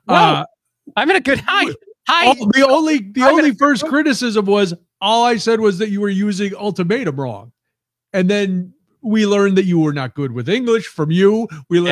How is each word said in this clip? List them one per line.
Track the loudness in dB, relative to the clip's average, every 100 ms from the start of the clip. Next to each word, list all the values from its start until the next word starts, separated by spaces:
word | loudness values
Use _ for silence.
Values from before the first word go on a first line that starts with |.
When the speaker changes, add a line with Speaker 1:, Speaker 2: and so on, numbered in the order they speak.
| 0
Speaker 1:
No. |
Speaker 2:
Uh, | 2 4 2 -4 _ _ _ -10 -2
Speaker 1:
I'm | 0
in | 0
a |
good | 0 -2
high. | 0 -2 -2 -6 -16 -10 -2
Hi. | 2 2
Speaker 2:
all, | 2
the | 2 2 4
only, | 2 2 -2
the | -4 0
Speaker 1:
I'm | 2
in | 4
Speaker 2:
only | 2
Speaker 1:
a |
Speaker 2:
first | 2 0 0
Speaker 1:
good | -2
Speaker 2:
criticism | -2 0 -2 -2 -2 0
was | 0 0 -4 _ -8
all | -2 2
I | 2 0
said | 0 0
was | 0 0
that | -4
you | -2
were | -2
using | -2 -2 -2 -4
ultimatum | -6 -6 -4 -2 -2 -4 -6
wrong, | -6 -10 -16 _ _ _ _ _ _
and | -2 0
then | 0 -2 -4 -6 -14 _ _
we | -2 0 2
learned | 2 2 2
that | 2
you | 2
were | 0
not | -2 -6
good | -6 -6
with | -6 -4
English | -2 0 -2 -2
from | -6 -2
you. | 2 4 2 -2 -10 -2
We | 0
learned | 2